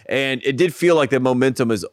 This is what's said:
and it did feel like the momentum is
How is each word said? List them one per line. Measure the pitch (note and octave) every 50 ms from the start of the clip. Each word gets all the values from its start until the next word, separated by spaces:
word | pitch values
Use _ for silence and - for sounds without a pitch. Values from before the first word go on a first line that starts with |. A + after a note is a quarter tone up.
| _
and | - A2+ C3+ C3+ C3+ C3+ A#2+
it | - C#3 C3+
did | B2 F3+ F3 -
feel | - E3+ F3 E3
like | D#3 C#3 -
the | C3+ C3
momentum | B2+ C3 B2+ B2 B2+ C3+ A#2+ - B2+ A2+
is | A2+ F#2+ E2+ -